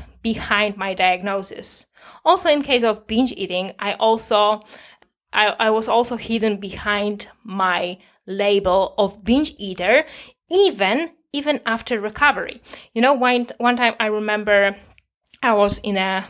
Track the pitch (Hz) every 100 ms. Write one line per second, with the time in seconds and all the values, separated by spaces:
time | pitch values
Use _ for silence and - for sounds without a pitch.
0 | - _ 226 220 - 208 214 202 196 185
1 | 185 180 196 196 190 - - - - _
2 | - - 320 359 339 294 277 247 233 214
3 | - 226 254 - 185 180 190 - 202 -
4 | 220 220 - 214 208 214 - - - _
5 | _ _ _ 208 214 - 220 220 220 220
6 | 240 233 - 226 220 202 196 - 208 208
7 | 208 208 - _ 220 190 185 175 180 185
8 | _ _ - 196 202 202 190 190 190 -
9 | 196 - 196 254 302 - 196 185 180 254
10 | 311 - - _ - 359 392 226 190 240
11 | 330 - _ 285 285 285 - 226 - 233
12 | 208 220 294 - 170 - - - - 226
13 | 247 277 247 247 240 - 240 240 240 226
14 | 220 214 214 214 208 202 202 196 - _
15 | _ _ _ - 240 208 202 202 - 196
16 | 190 190 190